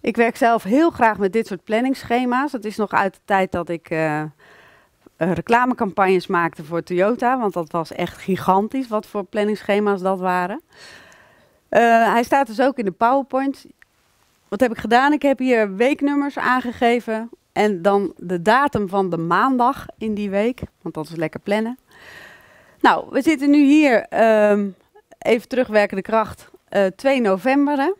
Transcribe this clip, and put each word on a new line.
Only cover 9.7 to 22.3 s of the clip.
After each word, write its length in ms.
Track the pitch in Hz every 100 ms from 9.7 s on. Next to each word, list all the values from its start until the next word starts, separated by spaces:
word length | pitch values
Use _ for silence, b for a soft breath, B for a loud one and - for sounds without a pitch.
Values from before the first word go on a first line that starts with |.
| 202 208 202
dat 200 | 185 190
waren. 420 | 185 180 180 240 _ B B B B B B B B B _
Eh, 440 | - 233 226 226
hij 100 | 220
staat 240 | 240 277 277
dus 140 | 220
ook 180 | 269 262
in 60 |
de 60 | 202
PowerPoint. 760 | 170 233 277 269 262 277 269 - _ _ _ _ _ _ _ _
Wat 120 | 202
heb 100 | 254
ik 80 | 226
gedaan? 340 | 220 240 277
Ik 100 | 302
heb 160 | 285 269
hier 380 | 254 240 208 190
weeknummers 640 | 240 294 285 285 285 -
aangegeven. 920 | - 254 247 233 240 240 226 220 226 - _
En 300 | - 208 190
dan 300 | 180 202 196 -
de 260 | 175 180
datum 460 | 170 240 285 240 196
van 220 | 196 190
de 60 | 165
maandag 680 | 165 175 254 262 240 277 - -
in 160 | 220
die 160 | 208 208
week. 300 | 190 220 262 - _
Want 120 | 175
dat 140 | 160 156
is 80 | 160
lekker 240 | 160 -
plannen. 380 | - 208 220 254 _ B B B B